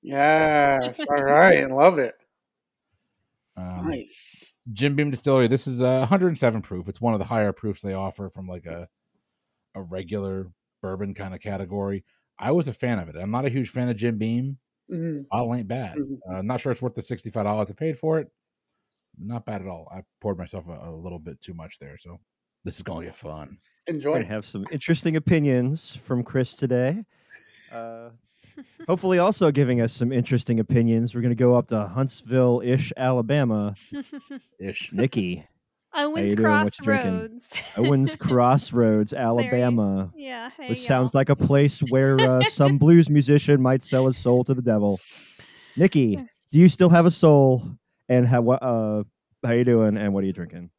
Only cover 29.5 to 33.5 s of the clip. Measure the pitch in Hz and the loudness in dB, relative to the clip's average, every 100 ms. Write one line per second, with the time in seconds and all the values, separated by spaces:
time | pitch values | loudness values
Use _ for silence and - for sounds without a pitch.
29.5 | 143 135 123 117 - 120 131 117 123 - | 4 2 2 0 -2 -2 0 0 -2 0
30.5 | 117 110 127 117 113 120 123 120 117 123 | -2 2 2 2 2 0 -2 -2 2 4
31.5 | 123 117 113 101 98 131 - - 131 127 | 4 2 -4 -4 -4 -4 -6 -4 2 2
32.5 | 120 117 131 - - 127 127 113 143 127 | 2 0 -2 -2 -4 -2 -2 0 0 0